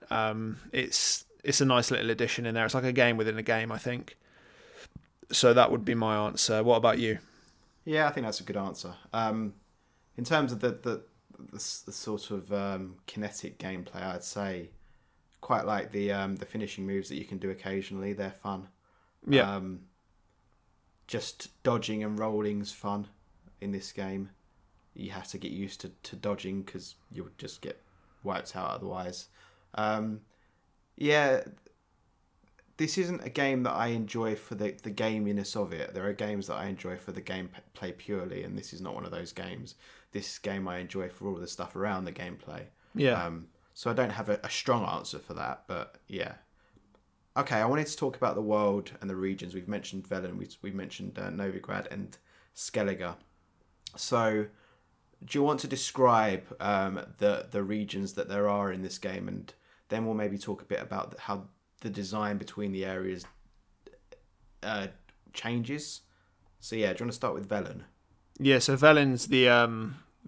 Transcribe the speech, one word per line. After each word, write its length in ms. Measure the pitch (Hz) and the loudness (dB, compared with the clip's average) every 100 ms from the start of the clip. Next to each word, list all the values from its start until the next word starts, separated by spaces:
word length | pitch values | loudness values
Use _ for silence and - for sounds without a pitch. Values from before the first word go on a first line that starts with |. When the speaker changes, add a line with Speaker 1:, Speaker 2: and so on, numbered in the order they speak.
| - | -4
Speaker 1:
Um, 480 | 113 110 110 110 107 - | 0 0 0 -4 -8 -4
it's, 540 | 123 127 - - - - - | -4 0 2 2 0 -4 -6
it's 180 | 139 139 | 0 4
a 40 | 139 | 8
nice 260 | 123 117 | 6 6
little 180 | 123 110 | 2 2
addition 360 | 113 117 - 120 | 2 2 0 0
in 100 | 113 | 2
there. 100 | 110 | 2
It's 80 | |
like 100 | 135 | 2
a 80 | 127 | 2
game 260 | 123 120 113 | 6 6 6
within 200 | 110 110 | 2 0
a 60 | |
game, 280 | 110 113 113 | 0 0 0
I 60 | 110 | -4
think. 400 | 127 123 - - _ - - - - - - - - _ - | -4 -6 -8 -18 _ -20 -20 -20 -20 -20 -20 -20 -20 _ -2
So 220 | - 127 | 6 10
that 160 | 120 120 | 10 10
would 140 | 120 107 | 6 2
be 80 | 117 | 2
my 320 | 110 107 107 | 2 2 2
answer. 360 | - - 110 | 2 2 4
What 140 | 113 113 | 6 8
about 200 | 113 110 | 6 6
you? 220 | 113 104 - - - _ _ _ | 2 0 -6 -20 -20 _ _ _
Speaker 2:
Yeah, 240 | - 156 151 | -2 2 2
I 40 | |
think 140 | 147 113 | 2 -4
that's 140 | 104 | -4
a 40 | |
good 140 | 95 101 | -4 -4
answer. 380 | 98 80 90 87 - | -4 -6 -12 -14 -6
Um, 400 | 113 113 110 107 - _ _ _ _ _ - | -2 0 0 -4 -8 _ _ _ _ _ -10
in 60 | |
terms 280 | 123 156 139 | 0 2 2
of 80 | 117 | 0
the, 120 | 123 | 0
the, 300 | - 123 110 - _ _ - 64 | 0 -4 -4 -8 _ _ -20 -18
the, 60 | - | -10
s-, 260 | - - - | -8 -8 -10
the 60 | |
sort 400 | 101 - 104 - | -10 -6 -6 -4
of, 200 | 101 92 | -8 -2
um, 440 | 101 98 95 95 92 - | -2 -2 -4 -6 -12 -12
kinetic 540 | - 104 - - - | -6 -6 -6 -10 -8
gameplay, 420 | 92 95 - 92 | -8 -6 -8 -8
I'd 220 | 92 90 | -6 -6
say 460 | - - 98 90 85 - - - _ _ _ _ | -6 -4 -4 -4 -8 -16 -20 -20 _ _ _ _
quite 240 | - 117 - | 0 0 2
like 260 | 104 - | -2 -2
the, 220 | 104 101 | -2 0
um, 240 | 98 98 98 | 0 -2 -4
the 80 | 98 | -6
finishing 420 | 117 101 - 95 | -6 -6 -6 -4
moves 220 | 98 95 | -2 -4
that 60 | 69 | -8
you 80 | - | -8
can 120 | 95 | -6
do 120 | 95 | -6
occasionally. 640 | 95 95 98 95 98 98 | -6 -4 -4 -4 -6 -4
They're 180 | 98 95 | -4 -6
fun. 380 | - 104 95 98 _ _ _ _ _ - | -6 -6 -6 -8 _ _ _ _ _ 4
Speaker 1:
Yeah. 280 | 139 98 98 | 6 6 2
Speaker 2:
Um, 260 | 95 92 - _ _ _ _ _ _ _ _ _ _ _ - | -6 -10 -14 _ _ _ _ _ _ _ _ _ _ _ -8
just 560 | 117 - - - - | -6 -6 -10 -16 -2
dodging 420 | - 120 117 107 | 2 2 0 -2
and 140 | 107 107 | -2 -2
rolling's 540 | 110 107 104 104 101 | 0 0 0 -2 -4
fun 360 | - 104 101 101 - _ _ - - | -6 -4 -2 -4 -12 _ _ -20 -10
in 100 | 101 | -6
this 200 | 98 - | -6 -6
game. 380 | - 98 98 98 - _ _ _ _ _ - | -6 -4 -4 -8 -12 _ _ _ _ _ -12
You 160 | 95 | -10
have 160 | 92 90 | -10 -10
to 100 | 92 | -10
get 140 | - | -8
used 300 | 92 98 - | -6 -8 -8
to, 100 | 90 - | -14 -14
to 120 | - 98 | -14 -8
dodging 480 | 107 101 95 98 | -4 -4 -4 -6
'cause 320 | 95 92 - - _ | -6 -12 -14 -18 _
you'll 180 | - 90 - | -14 -14 -14
just 240 | - - | -14 -12
get 220 | - - _ _ _ _ | -12 -12 _ _ _ _
wiped 320 | 98 90 - 95 | -6 -4 -6 -6
out 160 | 87 | -4
otherwise. 560 | 52 95 92 90 92 - _ - _ _ - | -4 -6 -6 -6 -8 -14 _ -20 _ _ -2
Um, 460 | 107 110 110 107 - _ _ _ _ _ _ - | 0 0 -2 -6 -12 _ _ _ _ _ _ -2
yeah, 460 | 147 151 143 131 - - - _ _ _ _ _ _ _ _ _ _ - | 4 6 6 4 0 -10 -20 _ _ _ _ _ _ _ _ _ _ -4
this 200 | 156 190 | -2 0
isn't 240 | 175 180 - | 0 -2 -4
a 40 | |
game 340 | 123 139 131 | 0 2 2
that 100 | 123 | 2
I 140 | 71 117 | 2 0
enjoy 480 | 117 107 117 113 107 | 0 -2 -2 0 -2
for 180 | - 104 | -4 -4
the, 160 | 104 - | -4 -4
the 80 | 113 | -8
gaminess 680 | 101 110 110 104 104 98 113 | -2 0 0 0 0 -2 -2
of 160 | 95 | -4
it. 200 | 82 - | -4 -6
There 140 | 95 98 | -4 -4
are 60 | |
games 340 | 101 104 101 95 | -2 -2 -4 -4
that 60 | |
I 140 | - 98 | -6 -6
enjoy 280 | 95 92 90 | -6 -8 -8
for 160 | - | -8
the 100 | 92 | -10
gameplay 760 | - 92 90 - - - 92 87 | -6 -6 -6 -12 -20 -10 -10 -10
purely, 480 | - 101 90 92 92 | -6 -6 -4 -8 -8
and 120 | 98 | -8
this 140 | - | -10
is 80 | 85 | -10
not 160 | 92 - | -8 -8
one 80 | |
of 80 | 87 | -8
those 220 | 87 87 | -8 -8
games. 420 | - 92 92 120 - - - _ | -10 -10 -10 -12 -16 -20 -20 _
This 260 | 101 98 - | -10 -8 -8
game 260 | 101 98 95 | -6 -4 -4
I 80 | 90 | -6
enjoy 320 | 92 95 95 | -6 -6 -6
for 180 | - 98 | -6 -6
all 80 | 92 | -6
the 120 | 87 | -8
stuff 280 | - 90 92 | -8 -8 -4
around 300 | 101 95 90 | -2 -2 -4
the 80 | |
gameplay. 540 | 85 90 - - 78 - _ _ - | -8 -10 -12 -14 -14 -14 _ _ 2
Speaker 1:
Yeah. 260 | 139 110 | 2 2
Speaker 2:
Um, 260 | 85 82 85 _ _ | 0 -6 -12 _ _
so 180 | - 120 | -6 -2
I 20 | |
don't 180 | 117 120 | 2 2
have 180 | 104 107 | 0 0
a, 100 | 104 | -2
a 80 | - | -2
strong 360 | - - 120 87 | -4 2 2 2
answer 340 | 90 - - | -2 -6 -10
for 140 | - | -10
that, 300 | 82 64 67 - | -8 -6 -8 -8
but 300 | 90 - - - | -8 -8 -14 -12
yeah. 280 | 95 85 - _ _ _ _ _ _ _ _ _ - | -8 -8 -10 _ _ _ _ _ _ _ _ _ -2
Okay, 220 | 143 113 | 2 4
I 80 | 110 | 4
wanted 220 | 143 151 | 4 0
to 100 | - | -2
talk 180 | 147 127 | -2 2
about 200 | 120 - | 0 2
the 60 | |
world 500 | 107 107 104 101 - - | 2 4 4 2 -2 -8
and 80 | 98 | -6
the 80 | 95 | -2
regions. 360 | 95 95 90 | -2 -2 -6
We've 140 | 92 90 | -8 -6
mentioned 400 | 104 - 95 90 | -6 -6 -10 -6
Velen, 300 | 95 92 92 | -6 -6 -8
we've, 180 | 95 - | -10 -10
we've 120 | 101 | -10
mentioned, 460 | 95 95 - 95 95 | -8 -8 -8 -10 -8
uh, 40 | |
Novigrad 680 | 95 90 98 95 - 98 - | -8 -4 -4 -6 -6 -6 -6
and 260 | 101 98 - _ _ _ - | -10 -10 -14 _ _ _ -12
Skellige. 600 | - 120 101 92 90 82 _ _ _ _ _ _ - - | -4 0 0 0 -6 -8 _ _ _ _ _ _ -18 -10
So, 480 | - 120 113 107 107 - _ _ _ _ _ _ - | 0 2 4 2 0 -8 _ _ _ _ _ _ -4
do 120 | 147 | 2
you 60 | |
want 160 | 143 147 | 4 2
to 60 | 135 | -2
describe, 760 | 131 - - 127 117 110 95 - - | -4 -4 6 8 8 6 2 -4 -4
um, 400 | 101 101 98 92 - - | 2 2 2 -2 -8 2
the, 300 | 104 98 - | 2 2 0
the 120 | 104 | -4
regions 500 | 98 107 101 101 98 | 0 -2 -2 -4 -4
that 160 | - - | -4 -2
there 180 | 101 104 | 2 2
are 240 | 101 101 | 2 0
in 100 | 92 | -2
this 140 | 95 - | -6 -6
game, 300 | 98 92 95 | -6 -6 -6
and 260 | 98 98 - _ _ _ | -8 -10 -18 _ _ _
then 160 | 110 113 | -2 0
we'll 100 | 107 | 0
maybe 220 | 104 101 | 0 -2
talk 240 | - 98 | -6 -8
a 40 | - | -4
bit 160 | 98 | -4
about 300 | - 98 - | -4 -6 -6
the, 100 | - | -8
how 220 | - 101 - - _ _ | -6 -6 -6 -18 _ _
the 80 | 117 | -8
design 480 | 98 95 107 104 101 | -6 -6 -2 -2 -2
between 340 | 95 - 104 | -6 -6 -4
the 140 | 95 95 | -4 -4
areas, 400 | 95 95 92 - - - _ _ _ - - _ - _ _ - - | -4 -4 -6 -10 -20 -20 _ _ _ -20 -20 _ -20 _ _ -20 -10
uh, 240 | - 104 95 - - _ - | -4 -4 -4 -8 -20 _ -16
changes? 680 | - 113 120 117 147 147 - - _ _ _ _ _ | -8 -2 -2 -2 -4 -6 -12 -16 _ _ _ _ _
So 160 | - 113 | -6 0
yeah, 180 | 104 | 2
do 60 | 90 | 2
you 60 | 120 | -4
want 60 | |
to 40 | 113 | -2
start 180 | 120 | -2
with 140 | 78 98 | -2 -2
Velen? 340 | 104 92 127 - _ _ _ _ - | -2 -2 -8 -14 _ _ _ _ 2
Speaker 1:
Yeah, 200 | 135 135 | 6 6
so 160 | - 135 | 6 8
Velen's 520 | 151 151 139 123 - | 10 10 8 2 4
the, 220 | 127 123 | 8 10
um, 480 | 120 117 113 110 131 - _ | 10 6 2 -6 -8 -16 _